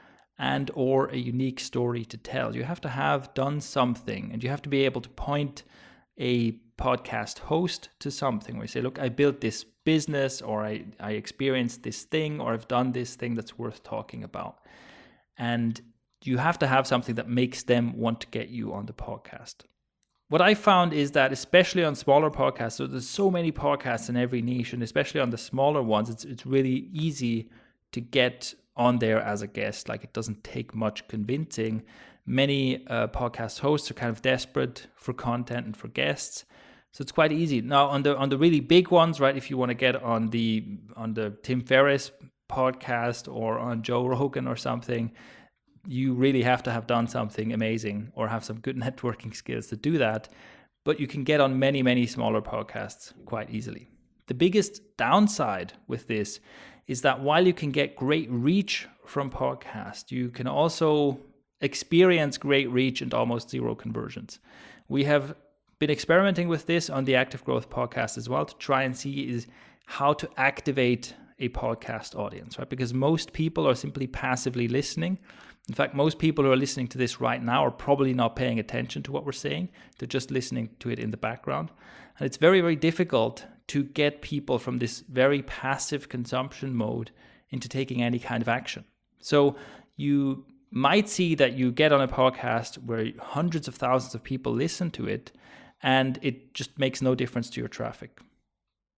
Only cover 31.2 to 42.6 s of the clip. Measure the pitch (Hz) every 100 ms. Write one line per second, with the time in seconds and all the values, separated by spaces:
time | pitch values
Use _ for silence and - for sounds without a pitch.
31.2 | 104 139 160 - 110 110 - - - -
32.2 | - 123 139 139 131 127 - 120 113 -
33.2 | 120 117 113 - 139 151 - - 120 113
34.2 | 131 127 - 139 131 - - _ - 120
35.2 | 120 120 123 120 117 107 117 131 139 -
36.2 | - - - - - - _ - 135 -
37.2 | 156 156 165 127 120 139 143 143 143 135
38.2 | 139 135 165 151 123 175 180 180 165 147
39.2 | 135 139 - 131 123 120 131 127 120 113
40.2 | 110 117 113 110 104 101 - - 113 110
41.2 | 107 104 - 127 120 131 143 139 - -
42.2 | - _ - 131